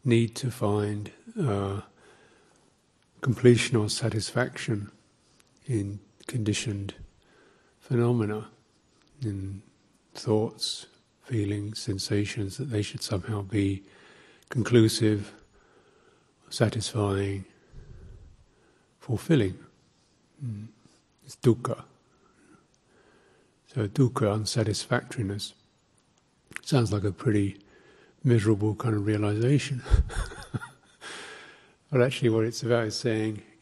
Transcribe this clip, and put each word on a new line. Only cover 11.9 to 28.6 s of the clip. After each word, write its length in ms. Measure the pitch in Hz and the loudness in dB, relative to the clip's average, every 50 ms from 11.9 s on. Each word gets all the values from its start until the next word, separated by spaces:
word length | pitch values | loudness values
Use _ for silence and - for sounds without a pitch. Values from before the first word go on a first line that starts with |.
| 98 95 - - 104 101 104 101 - 117 101 98 - | -6 -4 -4 -2 0 0 0 -2 -4 -6 -6 -6 -6
that 140 | - 127 147 | -8 -8 -4
they 120 | 113 104 | -2 -2
should 200 | 101 - - - | -2 -4 -6 -8
somehow 400 | - - 110 92 - - 107 101 | -6 -4 -4 -4 -4 -4 -6 -6
be 400 | 98 92 110 101 101 98 98 95 - - - - - - - - - - - _ _ - | -4 -2 0 2 2 2 0 -4 -8 -14 -20 -20 -20 -20 -20 -20 -20 -20 -20 _ _ -6
conclusive, 840 | - 123 101 - 120 117 110 110 - - 110 107 107 104 104 - - - - _ _ _ _ _ _ _ _ _ _ _ _ _ _ _ _ _ _ _ _ - | -2 -2 2 6 8 8 8 6 4 2 2 2 2 0 -2 -8 -14 -20 -20 _ _ _ _ _ _ _ _ _ _ _ _ _ _ _ _ _ _ _ _ -6
satisfying, 960 | - - 117 104 - 113 - - - 113 104 101 98 98 101 98 98 98 95 - _ _ _ _ - - - - - - - - - - - - - - - _ _ _ _ _ _ _ _ _ _ _ | 0 2 2 2 2 -2 -6 -4 -2 0 0 2 2 0 0 -2 -4 -6 -8 -12 _ _ _ _ -20 -20 -18 -18 -18 -18 -18 -20 -20 -20 -20 -20 -20 -20 -20 _ _ _ _ _ _ _ _ _ _ _
fulfilling. 600 | - - 117 101 - - 170 135 101 92 - - - - _ _ _ _ _ _ _ _ _ _ _ _ _ - 143 | -6 -4 -4 -2 2 4 4 4 4 2 -2 -6 -14 -20 _ _ _ _ _ _ _ _ _ _ _ _ _ -10 -8
Mm. 240 | 117 104 104 110 117 - _ _ _ _ _ _ _ _ _ - | -8 -8 -8 -12 -14 -18 _ _ _ _ _ _ _ _ _ -20
It's 120 | 135 - | -20 -8
dukkha. 480 | - - 123 110 123 131 - 120 - - - _ _ _ _ _ _ _ _ _ _ _ _ - _ _ _ _ _ _ _ _ _ _ _ _ _ _ _ _ _ _ _ _ _ _ _ - | 0 2 2 4 2 0 -6 -6 -6 -10 -20 _ _ _ _ _ _ _ _ _ _ _ _ -20 _ _ _ _ _ _ _ _ _ _ _ _ _ _ _ _ _ _ _ _ _ _ _ -4
So 120 | 120 107 | -2 -2
dukkha, 460 | 101 - - 131 120 - - 110 101 104 | 0 2 2 2 2 2 2 2 2 2
unsatisfactoriness, 1200 | 110 107 95 - 117 107 107 101 - - - 120 123 - - - - 104 95 101 107 - - - _ _ _ _ _ _ _ _ _ _ _ _ _ _ _ _ _ _ - - - | 0 -2 -2 0 0 0 0 0 -2 -2 -2 -2 -2 -2 -4 -6 -6 -4 -4 -4 -6 -8 -12 -14 _ _ _ _ _ _ _ _ _ _ _ _ _ _ _ _ _ _ -18 -18 -14
sounds 300 | - - 151 131 117 95 | -4 0 2 2 2 2
like 120 | 107 104 92 | 0 0 -2
a 80 | 101 | -2
pretty 460 | 90 - - 120 104 104 98 101 - - - _ - - _ - - _ - _ _ _ - | -4 -2 0 0 2 2 2 0 -4 -8 -18 _ -20 -20 _ -20 -20 _ -20 _ _ _ 2
miserable 500 | 127 120 110 98 110 110 98 | 4 4 4 4 4 2 2